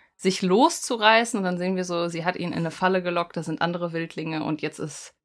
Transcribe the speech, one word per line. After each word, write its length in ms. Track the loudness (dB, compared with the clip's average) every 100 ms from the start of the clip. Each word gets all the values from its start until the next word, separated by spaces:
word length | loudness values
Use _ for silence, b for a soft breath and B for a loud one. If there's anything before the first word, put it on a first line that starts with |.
| b b
sich 260 | 0 2
loszureißen. 960 | 4 6 4 2 -4 2 6 6 4 0
Und 60 |
dann 160 | -2 0
sehen 160 | -2 -2
wir 100 | -2
so, 220 | -2 -2
sie 180 | -2 -2
hat 100 | -2
ihn 160 | -4
in 60 | -2
eine 140 | -4
Falle 320 | 0 2 2
gelockt, 340 | 0 -2 -2 -6
das 80 | -6
sind 160 | -2
andere 320 | -2 -2 -4
Wildlinge 500 | -4 -6 -8 -6 -4
und 200 | -4 -4
jetzt 160 | -6 -6
ist 340 | -10 -10 -18 _